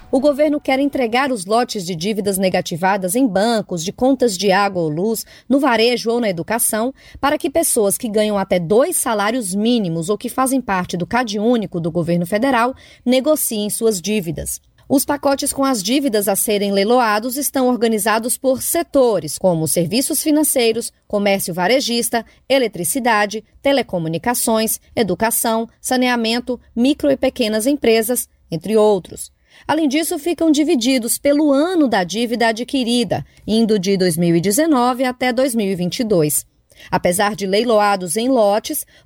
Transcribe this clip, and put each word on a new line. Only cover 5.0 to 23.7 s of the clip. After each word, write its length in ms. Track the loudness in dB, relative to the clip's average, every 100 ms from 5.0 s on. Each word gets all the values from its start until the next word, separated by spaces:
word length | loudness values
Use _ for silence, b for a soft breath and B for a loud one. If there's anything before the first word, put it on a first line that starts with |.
| -2 -4 -8 B -2
no 100 | 2
varejo 540 | 2 2 2 0 -2
ou 80 | -2
na 80 | -2
educação, 680 | -2 -4 -2 -2 -2 -4 B B B
para 160 | -2 0
que 140 | 0
pessoas 480 | 0 0 2 0 0
que 100 | -2
ganham 300 | 0 0 0
até 220 | -2 -4
dois 360 | 0 2 2 0
salários 560 | -2 -2 -2 -2 -4
mínimos 560 | -2 0 0 0 -2 -2
ou 80 | -4
que 120 | -4
fazem 320 | -2 0 0
parte 360 | -2 -2 -2 -6
do 100 | -2
CadÚnico 720 | -2 -2 -2 0 0 -2 -4
do 100 | -4
governo 340 | -2 0 0
federal 480 | 0 0 0 2 0 -2 B B
negociem 640 | 0 2 2 0 0 -4 -4
suas 320 | -2 -2 -2
dívidas. 600 | -2 -2 -2 -6 -8 -12 _ _ -2
Os 160 | 0
pacotes 480 | 0 -2 0 0 -2
com 120 | -2
as 180 | 0 0
dívidas 460 | 0 0 0 0 0
a 80 | 0
serem 340 | 0 0 0
leiloados 680 | 0 2 2 2 0 -2 -4
estão 300 | -4 0 0
organizados 720 | 2 0 0 0 0 -2 -2
por 240 | 0 -2
setores, 720 | -2 -4 0 2 4 2 -2 -2
como 300 | 0 0 0
serviços 560 | 0 0 0 -2 -2
financeiros, 720 | 0 2 2 2 0 0 -6 -12 -8
comércio 440 | -2 0 0 -2
varejista, 720 | -2 2 2 0 -2 -2 -2 -6 b -2
eletricidade, 960 | 0 0 -2 -4 -2 2 2 0 -4 -12 _
telecomunicações, 1160 | 0